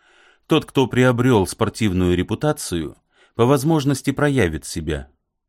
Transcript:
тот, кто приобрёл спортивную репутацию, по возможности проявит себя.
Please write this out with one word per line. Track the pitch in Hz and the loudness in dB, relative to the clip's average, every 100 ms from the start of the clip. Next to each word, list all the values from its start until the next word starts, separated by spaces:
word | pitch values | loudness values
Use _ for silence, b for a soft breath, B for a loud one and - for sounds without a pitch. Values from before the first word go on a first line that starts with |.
| b b b b b | b b b b b
тот, | 160 | -2
кто | - - 127 | 0 0 0
приобрёл | 120 127 120 127 113 90 | 4 2 4 4 2 2
спортивную | - 101 - 110 90 90 90 | -2 -4 -2 -2 0 2 0
репутацию, | 90 110 151 151 - 87 73 - _ b b | -2 -4 -4 -4 -6 -8 -8 -12 _ b b
по | b 120 | b 2
возможности | 143 139 160 135 135 - | 2 2 0 0 -2 -4
проявит | - 147 135 90 78 | -2 -2 0 -2 -2
себя. | - - 78 73 69 _ _ _ | -10 -10 -6 -8 -10 _ _ _